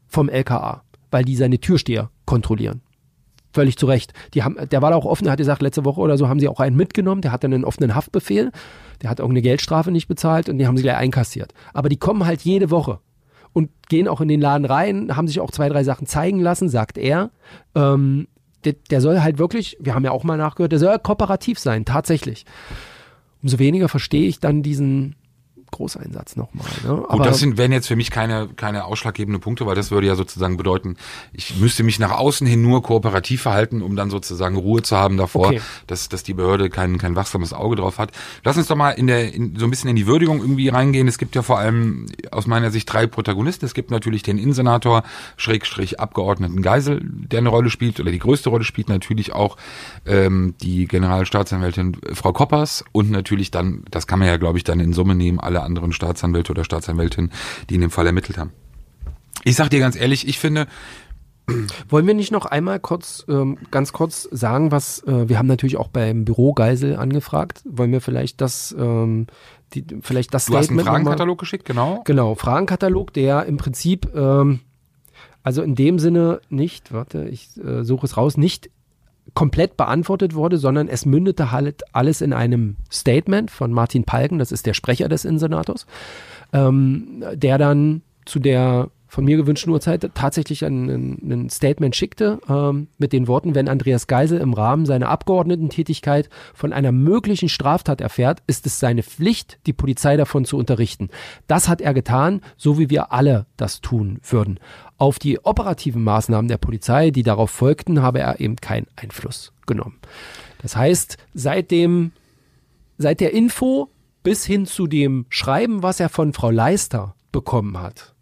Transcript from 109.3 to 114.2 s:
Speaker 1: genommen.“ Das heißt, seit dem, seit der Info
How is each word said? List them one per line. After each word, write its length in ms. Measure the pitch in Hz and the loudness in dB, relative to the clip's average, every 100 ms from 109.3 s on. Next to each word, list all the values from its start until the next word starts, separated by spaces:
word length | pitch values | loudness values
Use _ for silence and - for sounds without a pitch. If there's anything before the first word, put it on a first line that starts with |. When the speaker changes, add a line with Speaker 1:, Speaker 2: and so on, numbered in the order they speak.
| - - _ - | -12 -16 _ -6
Speaker 1:
genommen.“ 320 | 110 - - - - - - - - | -4 -6 -14 -20 -20 -20 -20 -20 -14
Das 140 | 120 110 | -8 0
heißt, 400 | 139 180 - - _ | 2 2 -2 -12 _
seit 380 | - 135 180 175 | -8 -2 -2 0
dem, 400 | 170 170 175 170 - _ _ _ _ _ _ _ - | 2 4 2 0 -6 _ _ _ _ _ _ _ -4
seit 220 | - 165 | -2 0
der 140 | 185 | 0
Info 580 | 220 233 - 262 269 277 _ _ _ | 2 2 2 0 0 -4 _ _ _